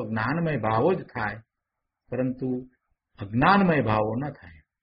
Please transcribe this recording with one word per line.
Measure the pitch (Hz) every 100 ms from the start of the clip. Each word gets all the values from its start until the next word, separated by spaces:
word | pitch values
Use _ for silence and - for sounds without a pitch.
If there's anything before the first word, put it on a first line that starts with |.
જ્ઞાનમય | 110 110 113 156 165 143
ભાવો | 107 113 147
જ | 190 -
થાય, | 123 107 110 - _ _ _ _ _ -
પરંતુ | 123 131 127 131 127 131 _ _ _ _ -
અજ્ઞાનમય | 98 110 160 202 185 151
ભાવો | 113 107 107
ન | 113 143
થાય. | - - - _ _